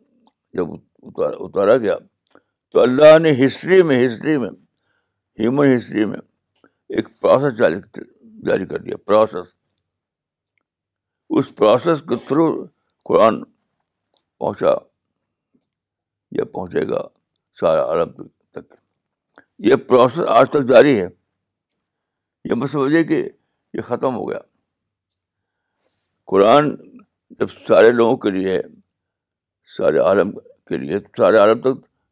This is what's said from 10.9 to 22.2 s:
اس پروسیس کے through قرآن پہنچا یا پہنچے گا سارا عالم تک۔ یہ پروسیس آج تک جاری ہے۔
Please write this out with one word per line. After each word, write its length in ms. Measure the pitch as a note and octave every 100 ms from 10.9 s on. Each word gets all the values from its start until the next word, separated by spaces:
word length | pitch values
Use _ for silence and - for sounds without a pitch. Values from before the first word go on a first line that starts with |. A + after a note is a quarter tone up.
| _ _ _ _
اس 260 | - C3+ -
پروسیس 420 | - B2 E3+ D#3 D3+
کے 60 |
through 520 | A#2+ - C#3+ D#3+ - - _ _ _
قرآن 400 | - E2+ A2 D2+ - _ _ _ _ _ _ _ _ _
پہنچا 320 | - G#2 E2+ - - _ _ _ _ _ _ _ _ _ _ _ _ _ _
یا 140 | -
پہنچے 440 | - - F#2 D2 -
گا 200 | - - _ _ _ _ _
سارا 240 | F2 D#2+
عالم 440 | C2 E2 E2 - - _ _
تک۔ 240 | - - _ _ _ _ _ _ _ _ -
یہ 180 | - C3+
پروسیس 480 | - A#2+ B2+ C#3 -
آج 220 | A2+ C3+
تک 180 | D3+ B2
جاری 320 | B2 C#3 A#2
ہے۔ 60 | F2 - _ _ _ _ _ _ _ _ _ _